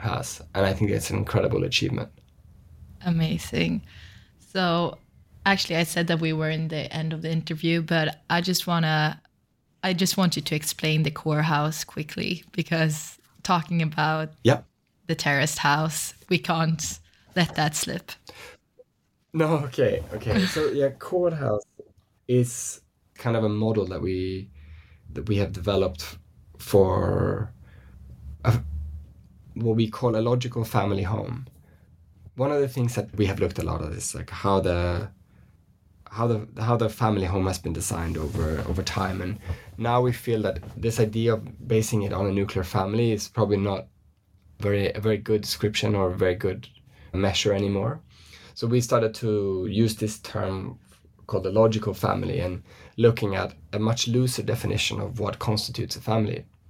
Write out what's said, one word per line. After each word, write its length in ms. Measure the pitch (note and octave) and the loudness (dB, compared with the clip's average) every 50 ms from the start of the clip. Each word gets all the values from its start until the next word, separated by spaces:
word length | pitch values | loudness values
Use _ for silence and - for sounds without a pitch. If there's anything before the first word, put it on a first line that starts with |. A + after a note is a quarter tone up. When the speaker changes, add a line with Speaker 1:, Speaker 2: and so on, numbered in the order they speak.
Speaker 1:
has. 400 | - A2+ - B2+ B2+ - - - - - - | -4 -2 -2 -4 -4 -8 -10 -12 -12 -4 0
And 120 | G2 G2 | 2 2
I 80 | F#2+ F#2+ | 2 2
think 180 | - G#2+ G2+ | 2 2 2
it's 180 | G2+ G#2+ - - | 2 0 -2 -2
an 40 | G2+ | -2
incredible 460 | G2+ G2+ - - G2 F#2+ - - F#2 F2+ | -2 0 2 2 2 2 2 2 0 0
achievement. 460 | - - - - - - - - - - - - _ _ - - - - - - - - - - - - - - | 0 0 0 0 0 -2 -4 -6 -8 -12 -20 -20 _ _ -20 -20 -20 -20 -20 -20 -20 -20 -20 -20 -20 -16 -4 -2
Speaker 2:
Amazing. 760 | F3+ E3+ E3 E3 D#3+ - - - - - - - - - - - - - - - - - - - - _ _ - - | 0 2 2 2 0 0 -4 -4 -4 -2 -2 0 0 -2 -4 -6 -10 -16 -20 -20 -20 -20 -20 -20 -20 _ _ -14 -6
So 460 | - F#3+ F#3 F3 E3 E3+ E3+ - - - - _ _ - - _ - - - | -2 0 2 2 2 2 0 -2 -4 -8 -16 _ _ -20 -20 _ -8 0 2
actually, 320 | G3 G3 F#3+ - - E3+ | 2 2 2 2 0 0
I 60 | E3 E3+ | 0 0
said 240 | D#3+ - E3+ E3+ | 0 0 -2 0
that 120 | E3 F3 D#3+ | 0 0 0
we 140 | E3 D#3+ D#3+ | 0 0 0
were 160 | D#3 D#3 D#3 | 0 -2 -2
in 180 | D#3+ D#3+ D#3+ | -2 -2 -4
the 240 | D#3 D#3 D3+ - - | -4 -4 -6 -6 -6
end 220 | - D#3+ D#3 D#3+ D#3+ | -6 -4 -4 -4 -4
of 80 | D#3 | -4
the 100 | D#3+ D#3+ | -4 -2
interview, 500 | E3 D#3+ D#3+ - E3 D#3 - E3 E3 E3+ | -2 -2 -2 -4 -4 -2 0 2 2 2
but 400 | D#3+ D#3+ E3+ D#3+ D#3 D#3 - - _ - | 2 2 2 2 2 0 -2 -6 _ -2
I 120 | E3 E3+ | 0 0
just 260 | E3+ F#3+ F3 - - | 2 0 0 0 0
wanna, 540 | F3+ E3+ E3+ E3 D#3 D#3 D3+ D3+ D#3 - - _ _ _ _ _ _ _ _ _ _ _ _ | 0 2 2 2 2 2 2 2 0 -2 -6 _ _ _ _ _ _ _ _ _ _ _ _
I 120 | - F#3 F#3 | -2 -2 0
just 240 | E3+ F#3+ F3+ - | 2 0 2 2
want 180 | G3 F#3 E3+ - | 2 2 2 2
you 60 | - | 0
to 140 | D3+ - D#3+ | -2 -2 -2
explain 480 | D3+ D#3 - - - - D#3 D#3 D#3 D#3 | -2 -2 -4 -4 -2 0 2 2 2 2
the 80 | D3 | 0
core 320 | D3+ - - D#3 D3+ D3+ D3+ | -2 -4 -2 0 2 2 2
house 420 | D#3+ D3+ D3 D3 D#3 D#3 - - | 2 2 2 2 0 -2 -4 -8
quickly, 580 | - - - D3+ - - F#3 F3+ F#3 F3+ - - - | -8 -8 -10 -10 -8 -6 -6 -4 -4 -4 -6 -8 -6
because 640 | - F3+ D#3+ - E3+ E3 D#3+ D#3 D3+ D3+ - - - - _ _ _ _ - | -4 -4 -2 0 2 2 2 2 0 -2 -8 -12 -18 -20 _ _ _ _ 0
talking 380 | - F3+ E3+ D#3+ - F3 E3+ | 2 2 2 2 0 0 0
about 500 | D#3+ D3+ D#3 D#3 D3+ D#3 D#3 D#3 D#3 D#3 - - - | 0 0 0 0 0 2 0 0 -2 -6 -6 0 2
Speaker 1:
Yeah. 200 | A#2 D3 - - _ _ _ _ _ _ _ _ | 2 2 2 0 _ _ _ _ _ _ _ _
Speaker 2:
the 80 | - D#3+ | -8 -6
terraced 440 | - - D3 C#3+ C#3 C#3+ D3+ - - | -2 0 0 0 2 0 -2 -2 0
house, 560 | - C#3+ C#3+ D3+ D#3 D#3+ D3+ - - - - - - | 0 2 2 2 0 -2 -4 -6 -8 -8 -12 -10 -4
we 100 | - F3+ | -2 -2
can't 600 | D#3+ - - E3 E3 E3 D#3+ D#3+ - - - - - - _ _ _ _ _ - | 0 0 0 0 0 0 0 -2 -2 -4 -8 -10 -12 -16 _ _ _ _ _ -2
let 220 | F3+ E3+ E3 - | 0 0 0 0
that 220 | E3 D3+ D3 D3+ | 0 -2 0 -2
slip. 340 | - - - - F3 - - - - _ - - - - - - - _ _ _ - - _ _ _ _ _ _ _ _ _ | -4 -4 -6 -6 -8 -10 -14 -18 -20 _ -20 -20 -20 -20 -20 -20 -20 _ _ _ -20 -20 _ _ _ _ _ _ _ _ _
Speaker 1:
No, 260 | - D#3+ D#3+ D#3 D#3+ D3 B2 | 0 0 2 2 2 0 0
okay, 360 | B2 - - B2+ G#2 G2 F#2 - - - | -2 0 2 2 2 2 0 -4 -6 -8
okay. 300 | G#2+ - A2+ G#2+ G#3+ F#3 | -6 -2 0 2 2 2
So, 200 | F#3 - D#3 D3+ | 2 2 0 0
Speaker 2:
<laughs> 40 | - | 0
Speaker 1:
yeah, 180 | - C#3+ C#3 C3+ | 2 2 2 0
core 420 | C3 - - - F#3 F3+ F3+ E3+ | 0 -4 -6 -2 0 2 2 2
house, 320 | E3 D3 C#3 A2 G#2 G#2 - _ _ - - _ _ _ _ _ _ _ _ | 0 0 0 0 0 -2 -4 _ _ -20 -20 _ _ _ _ _ _ _ _
is 540 | - B2 B2 A#2+ B2 - - - - - - _ _ _ _ _ _ _ | 2 4 4 4 2 -2 -6 -8 -10 -10 -12 _ _ _ _ _ _ _
kind 200 | - - A#2+ A#2 | -6 -2 0 2
of 80 | A2+ A2 | 2 2
a 60 | G#2+ | 2
model 360 | G#2 G#2+ G#2+ A2 A2 G#2+ F#2+ | 2 2 2 2 2 2 0
that 160 | F2+ F2+ E2+ | -2 -2 -4
we, 480 | E2+ F#2 F#2 F#2 F#2 F#2 F#2 F#2+ G2 - - - - - - - - - - - - - - | -4 -2 -2 -2 -2 -4 -6 -6 -10 -12 -18 -20 -20 -20 -20 -20 -20 -20 -20 -20 -20 -14 -12
that 140 | - - | -6 -4
we 100 | - G#2 | 0 0
have 140 | G2+ G2+ - | 0 0 -2
developed 640 | - F2+ F2 G#2 G2 F#2+ F#2 F2+ - - - - - - - - - - - - - | -4 -4 -2 0 2 2 2 0 -2 -6 -12 -12 -14 -16 -20 -20 -20 -20 -20 -20 -20
for 960 | - - - - G2 F#2+ F#2 F#2 G2 F2 F#2 F#2+ F#2 F#2+ F#2+ G2 G2+ G#2+ - - - - - - - - - - - - - - - - - - - - | -16 0 4 6 6 6 6 4 2 2 2 2 2 2 2 0 -2 -4 -6 -10 -16 -20 -20 -20 -20 -20 -20 -20 -20 -20 -20 -18 -18 -16 -16 -10 -2 2
a, 160 | B2+ A2+ - - - - - - - - - - - - - - - - - - - - | 2 2 2 0 -4 -8 -8 -8 -8 -10 -12 -14 -18 -20 -20 -20 -20 -20 -20 -20 -12 -6
what 200 | G#2 A#2 A2+ A2 | -2 0 2 4
we 120 | A#2 A2+ G#2+ | 4 2 0
call 260 | - - B2+ A#2+ A2 | 0 0 0 0 2
a 60 | A2 | 2
logical 420 | A2+ A#2+ B2 B2 B2 B2 - A#2+ A2+ | 2 2 2 0 0 -2 -4 -4 -4
family 400 | - - G#2+ G2 G2+ G2 G2 G2 | 0 0 0 2 2 0 0 0
home. 440 | F#2+ A2+ G#2 G2+ - - - - - - - - - - - _ - - - - - - - - - - | -2 -2 -2 -4 -6 -8 -10 -10 -14 -18 -20 -20 -20 -20 -20 _ -20 -20 -20 -20 -20 -20 -20 -20 -10 -4
One 160 | A#2+ C3 D3 | -2 0 2
of 80 | D3 C#3+ | 2 2
the 60 | C#3 | 0
things 280 | B2+ - C3 A#2+ A#2+ - | 0 0 0 -2 0 0
that 200 | - - - - | -2 -4 -2 0
we 80 | G#2+ G#2 | 0 0
have 140 | F#2+ G2 G#2 | 2 2 0
looked 180 | F#2+ E2+ - - | -2 -2 -2 -2
a 40 | E2+ | -4
lot 180 | E2 E2 E2 D#2+ | -2 -2 -4 -4
at 80 | D#2 - | -6 -6
is, 200 | - - - - | -6 -8 -8 -8
like, 160 | D2+ D#2 - | -8 -10 -10
how 300 | - - - G2 G2 F#2+ | -8 -2 0 2 2 4
the, 500 | F#2+ F#2 F2 F2 F2 F2 F2 F2 G#2 - - - _ _ _ - - - - _ _ _ _ _ _ _ _ - - - | 2 2 2 2 0 0 -2 -2 -4 -8 -12 -16 _ _ _ -20 -20 -20 -20 _ _ _ _ _ _ _ _ -20 -20 -10
how 160 | - A2+ A#2 | -4 -2 0
the, 200 | A#2+ A#2 G#2 G#2+ - - - | 0 0 -2 -4 -8 -8 -4
how 160 | A2 A#2 A#2+ | 0 2 2
the 120 | A2+ A2+ G#2+ | 2 2 0
family 360 | - - B2 A2 G#2 G2+ F#2+ | 0 0 0 2 2 2 0
home 220 | F2 G2 F#2+ F#2 | 0 0 2 2
has 100 | F#2+ F2+ | 0 -2
been 160 | - - F2 E2 | -2 -4 -6 -4
designed 440 | E2 E2+ - - E2 E2 E2 E2 | -4 -4 -4 -4 -4 -4 -4 -4
over, 460 | D#2+ D#2 D2 - E2 D#2+ D#2 D#2+ D2 - - | -4 -4 -4 -2 -2 0 0 0 -2 -2 -2
over 140 | E2 F#2 F#2 | -2 -2 -2
time. 380 | - - F#2+ F#2+ F#2+ F#2 F#2 | -2 -2 -2 -2 -2 -2 -4
And 180 | F#2 F#2 G#2+ - - - - - - - - | -4 -6 -6 -6 -8 -8 -8 -8 -12 -14 -8
now 240 | - A2+ A#2+ A#2+ B2 | -4 0 2 4 4
we 100 | B2+ B2 | 4 2
feel 300 | A#2+ - - B2 A2+ G#2+ G2+ | 0 -2 -2 0 0 2 2
that 160 | F#2+ - - - - - - | 0 -2 -4 -8 -12 -8 -4
this 200 | G#2+ A#2 A2 B2+ | -2 0 2 2
idea 340 | A2+ G#2+ G#2+ A2+ A2+ A#2 A2+ | 2 2 2 2 2 2 2
of 340 | A2 - - - - - | 0 -2 -8 -14 -10 -2
basing 360 | A2+ A2+ A2 A2 - A#2 G#2 G2 | 2 2 2 2 2 0 0 0
it 100 | G2 F#2 | 0 0
on 140 | F#2 G2 | 0 0
a 40 | G2 | 2
nuclear 320 | F#2+ G2+ G2 - - G2 F2+ | 2 2 0 0 -2 -4 -2
family 480 | - - G2+ F#2+ G2 G#2 A2+ A#2+ A#2 | 0 0 0 0 2 2 2 2 2
is 160 | A2 G2+ - | 2 0 -4
probably 300 | - - A#2 G#2+ G2 G2+ | -4 0 2 2 4 4
not 300 | F#2+ G2 G2+ G2 F2 - - _ _ _ _ _ _ _ _ _ _ _ - - - | 2 2 0 -2 -2 -6 -10 _ _ _ _ _ _ _ _ _ _ _ -20 -8 -2
very, 320 | - G2+ G2+ G2+ G2 F2 - | 0 2 2 2 2 0 -2
a 60 | A2 | 0
very 180 | G#2 A2 G#2+ | 0 0 0
good 240 | G2+ - - G#2+ G#2 | 0 0 0 0 0
description 540 | G2+ - - - - G#2 G#2+ - - G#2+ G#2 | 0 -2 -2 0 0 0 0 0 0 2 2
or 120 | G2 F#2+ F2+ | 2 2 2
a 40 | F2+ | 2
very 200 | G2 F#2+ F#2 F2+ | 2 2 2 2
good 320 | - - F#2+ F#2 - - - - - _ _ - - - - - | 2 0 -2 -4 -4 -10 -16 -20 -20 _ _ -20 -20 -10 -4 0
measure 400 | F#2 G2 G2 - - - G#2 G2+ | 2 2 2 2 2 2 2 2
anymore. 480 | G2 G2+ G2+ G2 G2 G2+ B2 D3+ D#3 - - - - - - - - - - - | 2 2 2 0 0 0 -2 -4 -6 -10 -18 -20 -20 -20 -20 -20 -20 -20 -20 -10
So 140 | - A#2+ | -4 -2
we 140 | A#2 B2 B2 | 2 2 2
started 320 | A#2+ - B2+ A#2 A2+ A2 - | 2 2 2 2 2 0 -2
to 520 | - A#2+ A2 G#2+ G#2 G2+ G2 F#2+ F#2 F#2 - | -2 -2 0 0 0 0 0 -2 -2 -2 0
use 260 | F#2+ A2 A2+ A2 A2 | 2 2 2 2 2
this 240 | - G#2+ G#2+ - - | 0 -4 -4 -4 -6
term 600 | - - - - F#2+ F#2+ F#2+ F#2+ - - - - - - - _ - - _ - - | -10 -8 -6 -4 -4 -4 -4 -4 -6 -8 -10 -14 -18 -20 -20 _ -20 -20 _ -20 -6
called 160 | - A2 F#2+ F#2+ | -4 -2 -2 0
the 80 | F#2 | 4
logical 420 | G2 A2 A2+ A2 G#2+ G#2+ - G#2 F#2 | 6 6 6 6 6 2 0 -2 -2
family 460 | - - G2 G2 G2 F#2+ F#2 F2+ F2 | 0 2 2 2 0 0 -2 -2 -2
and 240 | F2 F#2 F2+ F2+ - - - - - - - | -2 -2 -4 -8 -10 -14 -20 -20 -20 -8 2
looking 380 | - A2+ A#2 A#2+ - A2+ G2+ F#2+ | 6 6 6 6 4 0 0 0
at 180 | F#2+ G2 - - - - - - | 0 -2 -4 -6 -12 -10 -6 -2
a 60 | G#2+ | 0
much 280 | G#2+ A2+ A#2 - - | 2 2 2 2 0
looser 340 | A#2+ A#2 B2 B2+ B2 - - G#2+ | 2 2 2 2 2 0 -2 -2
definition 580 | A2 A2+ - - G2+ G2+ G#2 - - G#2+ G2+ | -2 -2 0 0 0 0 0 0 -2 -2 -4
of 180 | G2 F#2+ - G#2 | -4 -6 -4 -4
what 200 | G#2 G2 - - | -4 -4 -4 -2
constitutes 560 | - A2+ G#2+ G#2+ - - - - A#2+ - - | 0 0 0 0 -2 -4 -4 -6 -6 -6 -8
a 60 | - | -6
family. 440 | - - A2 A2 G#2+ G2 D#2+ - - - _ _ _ | -2 0 2 2 2 0 -2 -6 -8 -14 _ _ _